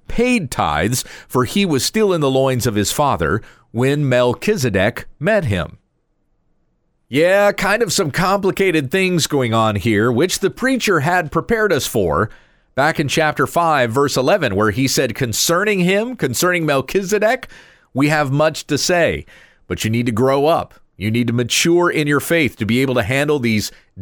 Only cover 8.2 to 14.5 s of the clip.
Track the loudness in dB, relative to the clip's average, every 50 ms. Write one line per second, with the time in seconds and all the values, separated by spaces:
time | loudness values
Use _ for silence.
8.2 | 0 0 0 0 0 -2 0 0 0 0 2 0 -2 0 -2 0 0 0 0 0
9.2 | 0 0 0 0 0 0 2 2 2 2 0 0 0 2 2 2 2 2 2 2
10.2 | 0 0 -2 -2 -4 -4 -4 -2 -2 -2 -2 0 0 0 0 0 2 2 0 0
11.2 | -2 0 -4 -4 -2 0 0 0 2 0 0 0 -2 -2 -2 -2 0 0 0 0
12.2 | 0 -2 -4 -14 -20 _ _ _ _ _ _ 0 0 0 0 -2 -4 -2 0 0
13.2 | 0 0 0 0 -2 -2 0 0 0 2 2 2 0 0 0 0 0 0 0 0
14.2 | 2 2 2 2 0 0